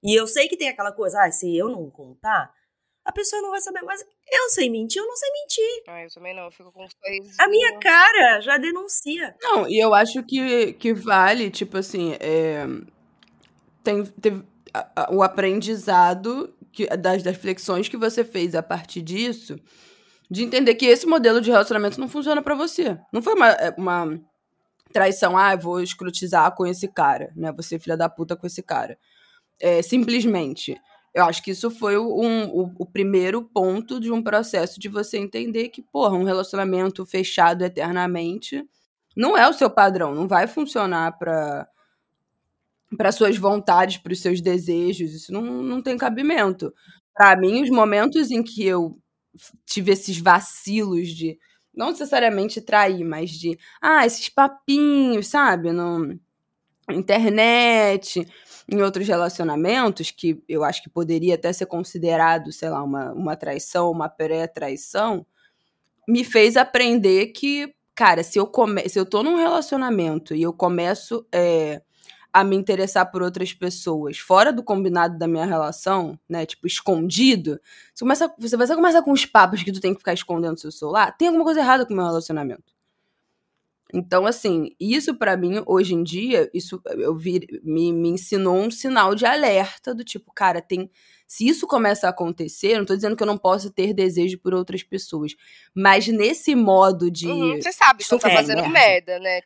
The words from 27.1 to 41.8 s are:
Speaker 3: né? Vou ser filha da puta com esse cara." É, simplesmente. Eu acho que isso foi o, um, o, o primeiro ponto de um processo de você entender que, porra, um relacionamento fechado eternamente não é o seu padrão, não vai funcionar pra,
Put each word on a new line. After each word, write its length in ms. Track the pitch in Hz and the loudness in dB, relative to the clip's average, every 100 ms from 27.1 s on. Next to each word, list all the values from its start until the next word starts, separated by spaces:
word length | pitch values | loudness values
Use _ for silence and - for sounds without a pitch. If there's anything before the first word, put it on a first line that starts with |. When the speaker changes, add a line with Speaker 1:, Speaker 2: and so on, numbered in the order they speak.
| 135 - 160 | 0 -4 -8
Speaker 3:
né? 160 | 160 | -8
Vou 120 | 156 | -8
ser 160 | 160 165 | -10 -10
filha 180 | 165 165 | -6 -4
da 120 | 165 | -4
puta 260 | 165 165 170 | -4 -10 -8
com 100 | 175 | -10
esse 160 | - | -14
cara." 360 | - 143 113 - _ _ _ _ _ _ | -8 -6 -6 -12 _ _ _ _ _ _
É, 220 | 175 170 | 0 0
simplesmente. 920 | 170 254 233 240 226 196 147 143 - 131 _ _ _ 175 | 2 0 0 0 0 0 -4 -8 -12 -12 _ _ _ 0
Eu 100 | 175 | 2
acho 160 | 165 | 0
que 100 | - | -8
isso 200 | 190 233 | -6 -6
foi 260 | 226 214 202 | -4 -2 0
o, 240 | 226 - | 0 -2
um, 220 | 233 226 208 | 0 -2 -2
o, 240 | 175 180 - | -4 -4 -6
o 60 | 180 | -10
primeiro 560 | - 196 190 180 214 | -4 0 2 0 -2
ponto 560 | 226 - 185 190 226 254 | -4 -2 0 0 -6 -8
de 120 | 226 | -4
um 100 | 226 | -4
processo 580 | 226 208 226 196 170 - | 0 -2 0 -2 -4 -6
de 80 | 202 | -10
você 280 | 208 214 220 | -8 -6 -6
entender 520 | 202 226 233 226 233 | -6 -8 -6 -4 -6
que, 120 | 233 | -10
porra, 340 | - 285 233 190 | -10 0 0 2
um 80 | 190 | 0
relacionamento 800 | 185 190 196 196 185 185 190 185 | -2 -2 -4 -2 0 -2 -4 -8
fechado 560 | 190 185 - 170 175 180 | -6 -4 2 2 2 -4
eternamente 960 | 180 160 180 180 175 170 196 - 277 294 _ _ _ _ - | -4 -6 -2 -2 -4 -6 -8 -10 -12 -12 _ _ _ _ -2
não 200 | 254 415 | 2 6
é 120 | 240 | 4
o 40 | |
seu 140 | - 240 | 4 2
padrão, 440 | - 196 185 160 | 4 4 4 -4
não 140 | 143 185 | -4 0
vai 180 | 185 185 | 0 0
funcionar 720 | - 294 240 196 170 165 165 | -4 -6 -4 -2 -2 -4 -6
pra, 500 | 170 160 151 143 - _ | -4 -4 -4 -8 -10 _